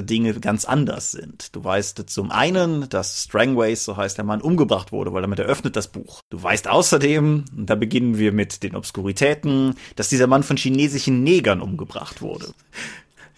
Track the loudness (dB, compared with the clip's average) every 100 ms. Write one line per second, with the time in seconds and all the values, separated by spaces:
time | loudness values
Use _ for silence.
0 | -2 0 0 0 -2 -2 0 0 0 -2
1 | -8 -8 -12 -16 -14 -10 -2 -2 -2 -8
2 | -8 -6 -2 2 2 2 2 0 -2 -2
3 | -2 -6 -2 2 4 4 2 0 -4 -4
4 | -4 -4 -4 -2 2 2 4 2 -2 -6
5 | -2 -2 -2 -2 0 0 -2 -4 -6 -10
6 | -14 -20 -16 -6 -2 0 2 2 4 4
7 | 4 4 4 2 -2 -8 -2 0 2 2
8 | 2 2 2 2 -2 -4 -8 -8 -8 -6
9 | -4 2 2 2 0 2 0 -2 -10 -6
10 | 0 4 6 4 2 0 2 2 2 0
11 | 0 2 4 4 4 0 -2 -6 -8 -10
12 | -12 -10 -10 -10 -12 -18 _ -14 -14 -14
13 | _ _ -20